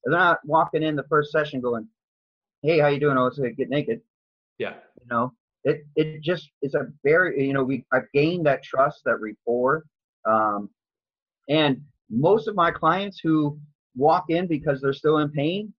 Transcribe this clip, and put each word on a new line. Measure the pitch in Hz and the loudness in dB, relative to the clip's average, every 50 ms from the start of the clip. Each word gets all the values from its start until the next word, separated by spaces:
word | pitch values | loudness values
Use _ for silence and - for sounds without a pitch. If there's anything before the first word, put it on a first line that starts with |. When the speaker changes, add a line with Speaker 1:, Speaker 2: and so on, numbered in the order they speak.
| - | -2
Speaker 1:
They're | 131 | 0
not | 156 175 185 175 160 - - | 0 2 4 2 2 0 -2
walking | 151 147 160 170 165 - 151 156 | 0 2 2 2 2 -2 -2 -2
in | 156 151 | -2 -2
the | 143 135 - | -4 -2 0
first | 160 151 147 147 | 0 0 0 2
session | - 156 151 147 147 127 | -2 -2 -2 -2 -4 -4
going, | 123 123 117 113 107 - _ _ _ _ _ _ _ _ _ _ _ _ _ _ | -4 -2 -4 -4 -6 -12 _ _ _ _ _ _ _ _ _ _ _ _ _ _
"Hey, | - 147 170 156 | 0 2 2 4
how | 147 147 | 4 2
you | 143 139 | 2 2
doing? | 147 147 135 | 2 2 2
Oh, | 131 127 | 2 2
it's | 127 - 143 | 0 0 -2
good. | 135 120 113 | -4 -4 -4
Get | - 127 117 | -4 -4 -2
naked." | 131 151 143 - 113 - _ _ _ _ _ _ _ _ _ _ _ - | -2 -2 -2 -2 -6 -6 _ _ _ _ _ _ _ _ _ _ _ -10
Speaker 2:
Yeah. | 113 95 - - _ _ _ - | -10 -10 -10 -14 _ _ _ -20
Speaker 1:
You | 123 120 | _ -4
know, | 123 117 120 127 _ _ _ _ _ _ - | -2 -2 -2 -4 _ _ _ _ _ _ -2
it, | 135 151 147 - - _ | -2 -2 -2 -6 -6 _
it | 156 156 156 156 151 | -2 -2 -2 -4 -8
just, | 151 156 180 160 - - _ _ | -4 -4 -4 -4 -6 -18 _ _
it's | 143 139 170 | -8 -4 -4
a | 143 135 117 - _ - | -4 -6 -6 -12 _ 0
very, | 139 156 170 185 170 113 143 135 | 2 4 4 2 2 0 -2 -2
you | 135 139 | 0 0
know, | 135 131 | -2 -2
we, | 127 135 120 - _ | -2 -4 -6 -4 _
I've | 131 127 127 _ - | -2 -2 -2 _ 0
gained | 143 147 160 180 180 160 | 0 2 2 0 0 0
that | 147 135 123 | 0 0 0
trust, | - - - 131 135 151 - - _ | -4 0 4 4 4 4 0 -4 _
that | 131 117 107 | -2 -2 -2
rapport. | 107 107 104 _ _ 117 120 123 123 131 147 160 160 _ _ _ _ _ _ _ _ 110 | -4 -10 -12 _ _ -2 -2 0 2 0 0 0 -4 _ _ _ _ _ _ _ _ 0
Um, | 110 107 110 107 104 104 104 101 _ _ _ _ _ _ _ _ _ _ _ _ _ _ _ - | 2 2 2 0 -2 -4 -8 -12 _ _ _ _ _ _ _ _ _ _ _ _ _ _ _ 0
and | 147 156 151 143 131 120 - _ _ _ _ _ | 2 2 2 2 0 -2 -6 _ _ _ _ _
most | 107 120 143 175 202 220 220 | -2 0 4 4 4 4 2
of | 220 208 | -2 0
my | 185 170 170 | 0 0 0
clients | 156 - 165 160 170 190 202 202 196 - - | 0 0 0 0 2 0 -4 -6 -10 -4 -2
who | 160 156 156 151 147 147 - - _ _ _ _ _ _ | 0 2 2 0 -2 -4 -8 -18 _ _ _ _ _ _
walk | 123 139 151 170 180 - - | 0 2 2 2 2 0 -2
in | 165 170 185 | -2 -2 -2
because | 175 160 135 - 156 139 131 | -2 -4 -4 -2 -4 -4 -2
they're | 139 139 135 | -2 -4 -4
still | - - 151 156 151 | 0 0 0 2 2
in | 151 147 | 0 -2
pain | 147 143 143 156 180 202 214 208 - | -2 -2 -2 -2 -2 -4 -8 -10 -16